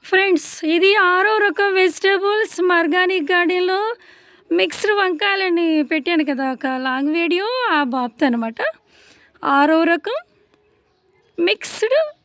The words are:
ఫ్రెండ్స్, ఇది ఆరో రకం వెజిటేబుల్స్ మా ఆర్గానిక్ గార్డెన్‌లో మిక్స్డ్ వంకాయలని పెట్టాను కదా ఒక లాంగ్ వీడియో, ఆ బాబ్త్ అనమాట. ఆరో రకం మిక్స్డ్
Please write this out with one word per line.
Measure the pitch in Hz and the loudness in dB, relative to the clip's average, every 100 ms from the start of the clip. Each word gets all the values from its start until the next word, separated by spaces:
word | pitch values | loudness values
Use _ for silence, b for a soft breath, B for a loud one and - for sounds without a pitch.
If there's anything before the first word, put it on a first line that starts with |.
ఫ్రెండ్స్, | - 381 392 339 - - | 0 0 2 0 -2 -8
ఇది | 311 339 381 | -2 2 4
ఆరో | 415 359 359 403 427 | 4 4 2 2 2
రకం | 415 311 403 | 0 0 0
వెజిటేబుల్స్ | 381 370 - 381 392 403 427 440 - | 2 0 2 0 0 0 0 -2 -2
మా | 359 | 2
ఆర్గానిక్ | 339 330 359 370 381 285 | 2 2 2 2 0 0
గార్డెన్‌లో | 359 349 359 370 381 440 466 b b b b _ | 2 2 2 0 0 -2 -6 b b b b _
మిక్స్డ్ | 339 370 - 415 | -2 -2 -2 -2
వంకాయలని | 415 381 311 415 392 381 339 330 311 | 0 0 -2 -2 0 0 0 2 0
పెట్టాను | 285 311 269 339 | 0 -4 -2 -2
కదా | 302 262 262 | -2 -2 -4
ఒక | 254 269 | -4 -6
లాంగ్ | 262 262 262 285 | -4 -4 -2 -2
వీడియో, | 330 339 349 415 508 480 | -2 0 -2 -2 -2 0
ఆ | 311 | 0
బాబ్త్ | 277 240 247 - | 0 -4 -6 -2
అనమాట. | 285 233 226 226 392 - _ b b b b b | -2 0 -4 -4 -6 -6 _ b b b b b
ఆరో | - 277 294 320 | 0 2 4 4
రకం | 339 339 392 571 719 _ _ _ _ _ _ _ _ _ _ - | 2 0 -4 -8 -10 _ _ _ _ _ _ _ _ _ _ -4
మిక్స్డ్ | 349 415 - - 440 571 605 605 | -2 -2 -6 -4 0 0 0 -8